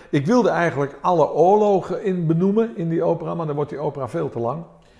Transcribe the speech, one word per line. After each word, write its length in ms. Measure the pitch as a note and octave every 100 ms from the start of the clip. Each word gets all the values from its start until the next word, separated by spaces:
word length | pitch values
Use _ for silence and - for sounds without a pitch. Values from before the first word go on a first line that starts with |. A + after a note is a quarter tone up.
| -
ik 160 | D3 C#3
wilde 220 | B3 G3+
eigenlijk 460 | E3 E3+ C3 C#3 -
alle 300 | F3+ E3+ C#3+
oorlogen 720 | D3+ F3 G#3+ G#3 F#3 - -
in 220 | G3+ F3+ D#3+
benoemen 460 | D#3+ F#3+ G#3+ A3+ G#3+
in 120 | E3
die 140 | E3
opera, 320 | E3+ E3+ D#3+
maar 120 | E3+ D#3
dan 80 |
wordt 160 | C#3+ C#3+
die 80 | C#3+
opera 300 | D3+ C#3+ A#2+
veel 220 | E3 C#3+
te 80 | A#2+
lang. 240 | A#2 D#3 E3+ - _